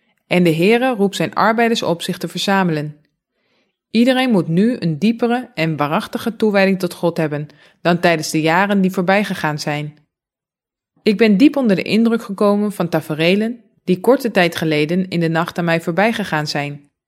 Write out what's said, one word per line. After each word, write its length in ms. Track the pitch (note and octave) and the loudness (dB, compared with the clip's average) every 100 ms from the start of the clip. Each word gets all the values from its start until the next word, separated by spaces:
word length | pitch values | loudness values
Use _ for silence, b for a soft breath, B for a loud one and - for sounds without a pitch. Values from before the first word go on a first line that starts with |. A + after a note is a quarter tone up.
| _ _ - | _ _ -2
en 160 | F3+ | 2
de 120 | F3 D#3 | 2 2
Heere 400 | F#3 A#3 C4 A#3 | 2 2 0 0
roept 200 | G3+ G3 | -2 -2
zijn 180 | - | -4
arbeiders 500 | - G3+ A3+ A#3 A3+ | 0 0 2 0 0
op 180 | - E3+ | -2 -4
zich 160 | - F3+ | -6 -8
te 100 | E3+ | -8
verzamelen. 720 | F3 F#3 G3 F3+ D#3 D3+ D3+ _ _ _ _ _ _ _ _ _ | -6 -2 0 0 -2 -6 -12 _ _ _ _ _ _ _ _ _
Iedereen 400 | A3 A#3+ B3+ C4 | 2 2 2 2
moet 160 | G#3 D3+ | 2 2
nu 280 | E3 A3 B3 | 2 2 0
een 200 | F3 D3+ | -4 0
diepere 520 | G3+ A#3 A#3+ A#3+ B3 | 0 0 0 -2 -4
en 220 | - D#3+ D3+ | -4 -2 -2
waarachtige 600 | C#3+ E3+ G#3+ B3 - A3+ | -2 -2 -4 -6 -6 -2
toewijding 440 | A3 G3+ F#3+ F#3+ | 0 2 2 0
tot 140 | F3+ | -4
God 240 | - F3 E3+ | -4 -4 -2
hebben 300 | D#3 D3 D3+ b b b | -4 -4 -10 b b b
dan 180 | E3 F3 | 0 2
tijdens 300 | F3 E3 D3+ | 2 0 -2
de 120 | D#3+ | -2
jaren 400 | D#3 E3 G3 G3+ | 2 2 2 2
die 100 | F#3 | 0
voorbij 320 | F#3 F3+ G3 | 0 0 0
gegaan 360 | G3+ F#3+ D#3+ D3+ | 0 -4 -4 -4
zijn. 380 | - D3 D3+ - _ _ _ _ _ _ _ _ _ _ | -6 -6 -8 -12 _ _ _ _ _ _ _ _ _ _
Ik 140 | - G3+ | 0 4
ben 200 | A3+ G3 | 4 6
diep 180 | C#4+ D4 | 4 4
onder 200 | B3 F#3 | 0 0
de 60 | |
indruk 420 | - G3 A3+ A#3 | 0 2 2 0
gekomen 480 | A#3 F#3+ G#3 G3+ G#3 | -4 -2 0 2 -2
van 180 | G3 E3+ | -4 -2
taferelen 760 | D#3+ D3+ D3+ E3 G3 A3 B3 _ _ | -2 -4 -2 2 2 0 -6 _ _
die 160 | - F3+ | -4 -2
korte 320 | F#3 C4+ B3+ | 2 2 2
tijd 240 | G3 F3 E3+ | 2 0 0
geleden 520 | E3 D3+ D3+ F3+ F#3 | -2 0 0 0 -2
in 120 | F3 | -2
de 100 | E3 | 0
nacht 280 | D#3+ E3+ - | 0 -2 -2
aan 80 | E3+ | 0
mij 160 | E3 | 0
voorbij 320 | E3+ E3+ G#3+ | -2 0 0
gegaan 340 | A3+ G3 D#3 D3 | 0 -4 -4 -2
zijn. 420 | D3+ C#3+ C#3+ _ _ | -4 -6 -10 _ _